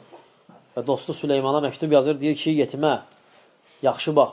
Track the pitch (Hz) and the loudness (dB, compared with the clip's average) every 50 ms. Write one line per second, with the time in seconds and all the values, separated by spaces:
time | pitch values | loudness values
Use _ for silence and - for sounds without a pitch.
0 | - - - - - _ _ _ _ _ - - _ _ - 127 120 135 135 - | -20 -20 -20 -20 -20 _ _ _ _ _ -20 -20 _ _ -10 -8 -4 -4 -4 -4
1 | - - 156 - - 147 139 139 135 135 139 151 147 131 - - 165 156 147 139 | -4 -6 -8 -6 -2 -2 0 0 0 0 0 0 -2 -2 -4 -4 -2 4 4 4
2 | 131 147 151 135 143 151 151 147 - 160 156 147 131 - - 135 151 151 131 104 | 4 4 0 -2 0 -2 -2 -2 0 0 0 0 0 -2 -2 -2 0 0 0 -2
3 | - - _ _ _ _ _ _ _ _ _ _ _ _ _ _ - 131 117 - | -6 -12 _ _ _ _ _ _ _ _ _ _ _ _ _ _ -2 -2 -2 -2
4 | - 165 151 147 131 - | -2 0 4 4 4 2